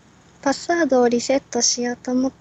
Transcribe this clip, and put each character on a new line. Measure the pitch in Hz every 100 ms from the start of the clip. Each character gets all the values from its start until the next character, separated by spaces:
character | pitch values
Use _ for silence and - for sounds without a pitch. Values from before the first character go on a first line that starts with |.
| _ _ _ -
パ | 277
ス | 269 -
ワ | 339
ー | 302
ド | 254
を | 240
リ | 240
セ | - 269
ッ |
ト | - 240
し | 240 -
よ | 240
う | 247
と | -
思 | 254 262
っ | -